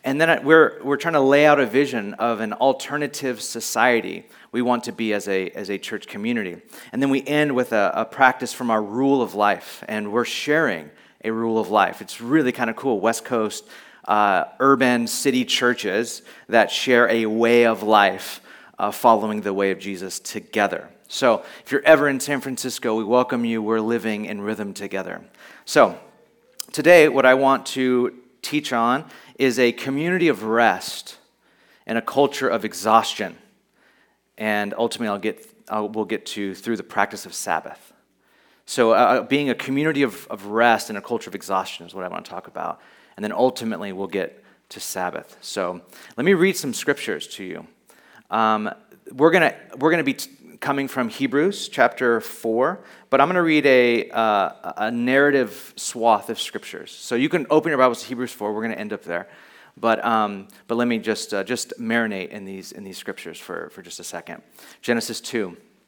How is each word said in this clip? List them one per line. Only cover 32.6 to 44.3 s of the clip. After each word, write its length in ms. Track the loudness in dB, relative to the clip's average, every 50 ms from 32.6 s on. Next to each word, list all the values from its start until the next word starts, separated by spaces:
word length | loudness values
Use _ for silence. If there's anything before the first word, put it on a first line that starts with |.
| -4
exhaustion. 720 | -6 -10 -4 2 4 4 6 4 2 -6 -8 -8 -10 -10 -16 _ _ _ _ _ _ _ _ _ _ _ _ _ _ _ _ _ _ _ -8
And 340 | -4 -2 -2 -2 -2 -4 -2 -2
ultimately, 300 | -2 -4 -2 -4 -4 -4
I'll 100 | -4 -4
get, 280 | -4 -6 -6 -6 -18 -20 _ _ _ -6
I'll, 200 | -4 -4 -4 -4
we'll 160 | -4 -6 -4
get 180 | -4 -4 -8 -6
to 280 | -10 -8 -6 -6 -6 -8
through 220 | -8 -6 -4 -4
the 60 | -4 -6
practice 420 | -4 0 0 0 0 -2 -14 -14
of 80 | -12 -12
Sabbath. 580 | -10 -4 -2 -2 -2 -4 -8 -18 -18 -20 _ _ _ _ _ _ _ _ _ _ _ _ _ _ _ _
So, 280 | -8 0 2 4 4
uh, 20 | 6
uh, 280 | 6 6 4 4 2
being 280 | 0 0 -2 0 0 -2
a 40 | -4
community 480 | -4 -4 -4 -2 0 0 0 2 0
of, 240 | 0 0 -2 -10 -14 -14
of 180 | -14 -14 -10
rest 420 | -4 0 4 4 4 4 2 0 -8
and 80 | -10
a 60 | -10
culture 260 | -6 -6 -6 -6 -6 -10
of 60 | -12
exhaustion 500 | -12 -6 -2 -2 -2 -2 -4 -12 -14 -18
is 100 | -16 -14
what 100 | -12 -10
I 40 | -10
want 160 | -10 -10 -12
to 60 | -12
talk 160 | -14 -14 -14
about. 340 | -14 _ -10 -8 -8 -10 _ _ -20 _ _ _ _ _
And 80 | -10 -8
then 80 | -6
ultimately, 600 | 0 0 0 0 0 -2 -6 -6 -6 -6 -8 -10
we'll 140 | -8 -8 -8
get 380 | -4 -4 -4 -4 -4